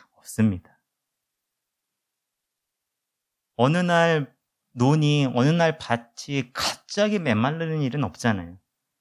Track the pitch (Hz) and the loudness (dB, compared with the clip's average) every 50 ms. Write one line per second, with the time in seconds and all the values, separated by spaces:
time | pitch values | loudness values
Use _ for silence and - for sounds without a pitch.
0 | _ _ _ _ _ - - - 110 110 95 90 - _ _ _ _ _ _ _ | _ _ _ _ _ -8 -2 0 0 0 0 -2 -8 _ _ _ _ _ _ _
1 | _ _ _ _ _ _ _ _ _ _ _ _ _ _ _ _ _ _ _ _ | _ _ _ _ _ _ _ _ _ _ _ _ _ _ _ _ _ _ _ _
2 | _ _ _ _ _ _ _ _ _ _ _ _ _ _ _ _ _ _ _ _ | _ _ _ _ _ _ _ _ _ _ _ _ _ _ _ _ _ _ _ _
3 | _ _ _ _ _ _ _ _ _ _ _ - 120 139 165 180 180 175 170 165 | _ _ _ _ _ _ _ _ _ _ _ 2 2 2 2 2 2 2 2 4
4 | 170 165 160 151 143 - _ _ _ _ _ _ _ _ - 123 123 135 151 156 | 4 4 2 0 -2 -6 _ _ _ _ _ _ _ _ -2 0 2 4 4 4
5 | 151 147 147 147 139 127 120 120 127 147 170 170 170 160 156 - - - 120 120 | 4 2 2 2 2 2 2 2 2 2 2 2 2 0 0 -4 -4 -4 -4 -4
6 | - _ _ - - - 143 139 123 - - - - - - - _ - - 202 | -4 _ _ -18 -12 -6 -6 -6 -6 -6 -8 -6 -6 -6 -6 -8 _ -8 -2 -2
7 | 208 214 214 196 160 135 107 107 120 139 156 165 165 160 160 156 143 127 135 151 | 0 0 -2 -2 -2 0 0 0 0 -2 -2 -4 -6 -4 -4 -2 -2 -2 -2 -4
8 | 127 92 - - - 120 104 92 82 85 90 - _ _ _ _ _ _ _ _ | -4 -6 -6 -4 -2 -2 -2 -2 -6 -12 -16 -20 _ _ _ _ _ _ _ _